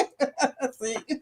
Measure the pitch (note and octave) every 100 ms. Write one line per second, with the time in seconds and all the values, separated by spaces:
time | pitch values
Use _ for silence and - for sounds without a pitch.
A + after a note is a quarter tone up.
0 | - - C#4+ - F#3+ - C4 - A3 A3+
1 | - D#4